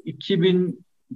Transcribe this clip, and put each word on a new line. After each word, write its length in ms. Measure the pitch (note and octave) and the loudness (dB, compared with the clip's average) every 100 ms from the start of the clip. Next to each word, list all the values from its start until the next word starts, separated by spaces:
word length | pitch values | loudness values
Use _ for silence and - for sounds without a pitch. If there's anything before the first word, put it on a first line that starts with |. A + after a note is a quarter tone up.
iki 380 | - - - F#3 | -12 -8 -2 2
bin, 420 | F#3 F3+ F3+ - _ _ - | 4 2 0 -4 _ _ -14